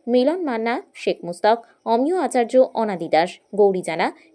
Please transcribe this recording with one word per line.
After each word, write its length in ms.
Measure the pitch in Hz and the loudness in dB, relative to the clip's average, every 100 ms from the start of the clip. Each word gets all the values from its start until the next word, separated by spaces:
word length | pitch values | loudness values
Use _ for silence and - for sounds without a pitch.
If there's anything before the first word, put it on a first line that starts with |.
| - | -2
মিলন 320 | 247 254 359 | 0 2 0
মান্না, 300 | 320 233 226 262 - | -4 -4 -4 -6 -8
শেখ 240 | - - 180 | -8 -6 -4
মুস্তাক, 340 | 170 175 208 226 - _ | -6 -2 2 0 -2 _
অমিয় 320 | - 226 269 370 | -2 0 0 -2
আচার্য, 360 | 269 262 226 254 254 | -2 0 2 2 2
অনাদি 340 | - 220 185 165 | 0 -4 -4 0
দাস, 220 | 156 180 - _ 196 | 0 0 -4 _ 2
গৌরী 260 | 202 185 | 2 2
জানা, 240 | 175 160 220 - _ | -4 -2 -2 -4 _